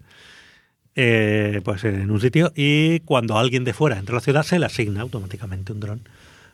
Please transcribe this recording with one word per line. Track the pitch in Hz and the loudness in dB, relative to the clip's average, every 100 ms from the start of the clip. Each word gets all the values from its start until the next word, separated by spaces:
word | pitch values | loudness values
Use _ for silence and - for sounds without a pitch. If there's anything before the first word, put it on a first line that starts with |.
| - - - - - _ _ _ _ - | -20 -20 -20 -20 -20 _ _ _ _ 0
eh, | 123 113 107 107 104 104 | 4 4 4 2 0 -2
pues | 95 98 | -4 -2
en | 110 98 98 | -2 -2 0
un | 107 | 0
sitio, | 120 151 170 - | 2 2 0 0
y | 143 147 160 165 | 2 4 2 0
cuando | 160 131 117 110 | 0 0 2 0
alguien | 123 127 | 2 0
de | 123 | -2
fuera | 107 151 104 | 0 0 0
entra | 98 | -4
a | 117 | -4
la | |
ciudad, | - 139 | 0 0
se | 156 180 | 2 0
le | 127 | 0
asigna | - 107 101 | -2 -2 -2
automáticamente | 123 123 95 98 98 92 95 | -6 -8 -8 -10 -10 -8 -8
un | 107 | -8
dron | 101 110 - - - - - | -8 -10 -12 -20 -20 -20 -20